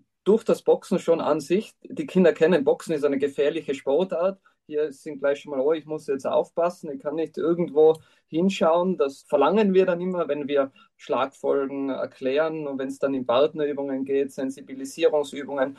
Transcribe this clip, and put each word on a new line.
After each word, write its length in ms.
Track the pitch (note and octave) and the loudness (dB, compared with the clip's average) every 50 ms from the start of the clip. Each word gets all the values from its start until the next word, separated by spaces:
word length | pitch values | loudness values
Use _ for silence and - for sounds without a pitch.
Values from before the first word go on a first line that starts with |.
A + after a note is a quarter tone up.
| - _ _ _ - | -20 _ _ _ 2
durch 200 | F3+ G#3 A3 - | 2 2 2 4
das 180 | - E3+ - - | 0 -2 0 2
Boxen 360 | - E3 F#3+ - - G3 E3 | 2 2 2 2 -2 -4 -2
schon 220 | - - E3 D#3+ - | 0 0 0 0 2
an 180 | C3+ D3+ D#3 | 0 -2 -2
sich, 320 | D#3+ - F3+ G#3 A3 - - _ - | -2 -2 -2 -2 -2 -4 -12 _ -20
die 240 | - - - D3+ | -16 -10 -10 -8
Kinder 260 | C3+ - F#3 F#3 D#3+ D3 | -2 2 4 6 6 6
kennen, 300 | - D#3+ D#3+ F#3 D3+ C3 | 6 4 4 4 4 4
Boxen 280 | D3 E3+ - - - D#3+ | 2 0 0 0 -4 -4
ist 100 | C#3+ C#3 | 0 0
eine 140 | C#3 C#3 C3 | 0 0 0
gefährliche 560 | C#3 C#3 - - C#3 D3 E3 D#3+ - - C#3 | -2 -2 0 0 0 0 0 -2 -4 -6 -6
Sportart. 640 | C3+ - C3+ C#3 D#3+ F#3+ F#3 F3+ D#3+ F3 F#3+ F#3+ - _ _ _ _ _ | -6 -2 0 0 0 0 0 -2 -2 -2 -2 -2 -4 _ _ _ _ _
Hier 240 | - D3+ D3 D3+ D3 C3+ | -8 -4 -2 -2 -4 -4
sind 260 | - - D#3 D3 C3+ | -8 -14 -14 -10 -4
gleich 220 | C#3 C#3 C#3+ C#3+ | -2 -2 -2 -2
schon 100 | - D3 | -4 -8
mal, 100 | C#3+ C3 | -4 -2
„Oh, 140 | C3 D3+ E3 | 0 0 0
ich 100 | D#3 D3+ | 0 -2
muss 220 | D3+ D#3 D#3 D#3 | -8 -10 -8 -6
jetzt 200 | - C#3 C3 - | -4 -4 -4 -2
aufpassen, 640 | A#2 A2+ B2 B2+ - - E3+ E3 F3 F#3+ - - D#3 | -2 0 0 0 0 -2 -2 -2 -2 -2 -6 -12 -12
ich 80 | C#3 C3+ | -10 -8
kann 160 | - D3 C#3+ | -8 -6 -4
nicht 200 | E3 D#3+ D#3 - | -4 -4 -6 -4
irgendwo 600 | - - D#3+ F3 E3+ F3 D3 C3+ D3+ D#3 D#3+ D#3 - - _ _ _ _ - | -4 -2 0 0 0 -2 -2 4 6 6 6 6 4 -2 _ _ _ _ -8
hinschauen.“ 680 | D#3 D#3+ F3+ G3 F#3+ - G3+ E3 E3 F3 F3+ F#3+ F3+ | -2 0 0 0 0 2 2 2 4 2 2 0 0
Das 240 | D3+ D3 C#3 C#3 - - - | 0 -2 -2 -2 -8 -10 -2
verlangen 460 | D3+ C#3 D3 - F#3 A3 G#3+ G3 F#3 | 0 2 2 4 4 4 4 4 4
wir 100 | F#3+ F#3+ | 4 4
dann 160 | F#3 F3 E3+ | 4 2 -2
immer, 260 | F3+ F#3 F3+ F3 E3 | -2 -4 -4 -4 -2
wenn 220 | - D3 D3 C#3+ C3 | -2 -4 -4 -4 -2
wir 240 | C#3+ C#3 C3+ C3+ _ _ - _ _ | 0 0 0 0 _ _ -20 _ _
Schlagfolgen 920 | _ - - C#3+ A#2+ C3 C3 - - - C#3 C#3 C#3 C#3 C3+ C#3 C#3 C3+ C3+ | _ -8 -4 -2 -2 -2 -4 -6 -6 -2 0 0 0 0 -2 -4 -6 -4 -4
erklären 760 | B2+ - - B2+ - - C3+ B2+ C3+ D3 D#3+ D#3+ D#3+ D#3+ D3+ | -4 -4 -6 -8 -8 -6 -4 -2 0 0 0 0 -2 -6 -6
und 120 | C#3 C#3 C3 | -6 -6 -6
wenn's 200 | C3+ C3+ C3+ - | -6 -8 -6 -4
dann 140 | - C#3 C#3 | -4 -2 -2
in 140 | C3 B2 | -2 -2
Partnerübungen 800 | - A#2 B2+ D3 D#3 D#3 D#3 D3 D3 C#3+ C#3 C#3 C#3 C3+ C3+ C3+ | 0 2 4 2 2 2 -2 -4 -4 -2 -4 -6 -4 -4 -4 -4
geht, 260 | C3+ C#3 C#3 C#3 C#3 - | -2 0 -2 -2 -2 -4
Sensibilisierungsübungen, 1400 | - C3+ C3+ C3+ - C3+ - C3 C3 C3+ C3+ - E3 E3 D#3+ D#3 D3+ C#3+ C#3 D3 C#3 C#3 C3+ C#3+ C#3 C3 C3+ C3+ | -8 -6 -6 -8 -8 -14 -16 -14 -12 -12 -12 -4 0 2 2 2 2 -2 -2 -6 -10 -10 -6 -2 -2 -2 -2 -2